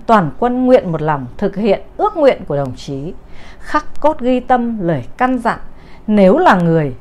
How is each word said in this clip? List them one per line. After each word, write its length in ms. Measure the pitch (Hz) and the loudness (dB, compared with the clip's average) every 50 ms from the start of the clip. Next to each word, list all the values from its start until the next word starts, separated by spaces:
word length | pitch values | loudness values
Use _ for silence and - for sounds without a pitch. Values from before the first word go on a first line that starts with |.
| - | 0
toàn 260 | - 226 208 170 143 127 - | 2 2 2 2 0 -2 -2
quân 260 | 233 247 247 254 254 | -2 -2 0 0 2
nguyện 260 | 254 254 240 - 180 | 4 4 4 4 0
một 100 | 160 151 | -4 -2
lòng 240 | 151 156 151 139 127 120 - | -2 -2 -2 -2 -4 -8 -6
thực 180 | - 214 196 196 | -4 -4 -4 -2
hiện 260 | 185 220 208 190 - - - - | 0 0 0 0 0 -4 -8 -6
ước 200 | - 359 415 - | -2 -2 -2 0
nguyện 240 | 339 285 254 - - - | 4 4 4 4 2 -2
của 80 | - 147 | -6 -4
đồng 200 | 143 139 127 127 | -4 -4 -4 -8
chí, 380 | - - - 139 135 143 170 - - - - - - - - - - | -10 -10 -10 -10 -8 -10 -10 -12 -14 -16 -16 -16 -16 -14 -16 -16 -14
khắc 260 | - - - 302 - - - - | -8 -4 -4 -4 -2 -2 -2 0
cốt 180 | - 302 311 302 | 2 0 0 0
ghi 200 | 240 254 254 254 | 0 0 0 0
tâm 400 | 247 - 254 240 233 240 226 208 | 0 0 0 0 0 -2 -4 -4
lời 240 | 180 170 160 139 - - - | -2 -2 -2 -2 -4 -8 -4
căn 220 | - 254 254 262 240 | -2 -2 0 0 -2
dặn: 200 | 233 220 170 - - - - - - - - - - | -2 -4 -4 -4 -8 -12 -14 -16 -18 -20 -20 -10 -4
"Nếu 300 | - 214 208 190 185 214 | 0 4 6 6 6 6
là 220 | 320 370 330 226 180 | 6 6 4 4 4
người, 360 | 170 165 165 160 151 135 117 - | 4 2 2 2 0 -2 -6 -10